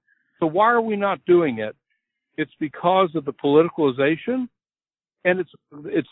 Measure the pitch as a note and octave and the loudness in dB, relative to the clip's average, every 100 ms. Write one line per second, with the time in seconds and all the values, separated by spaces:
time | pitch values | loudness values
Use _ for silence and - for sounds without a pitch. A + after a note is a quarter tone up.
0 | _ _ _ _ E3 E3+ A3 A#3+ A3+ G3+ | _ _ _ _ -2 2 2 2 0 -2
1 | G3+ D#3 - F3 D#3 A2 G#2+ - _ _ | -4 -2 2 4 4 -2 -8 -10 _ _
2 | _ _ _ - D3 - D3+ - F3 F#3 | _ _ _ -10 -10 -8 -10 -4 0 2
3 | F3+ D#3+ C#3 - C#3+ D3 E3 - C#3+ B2+ | 0 -2 -8 -4 2 4 4 0 -2 0
4 | C#3 E3 - B3+ B3 _ _ _ _ _ | -2 -2 -4 -4 -6 _ _ _ _ _
5 | _ _ F3+ F#3 F3 - _ D3 D#3+ F3 | _ _ -2 -2 -6 -14 _ -18 -6 -4
6 | - | -4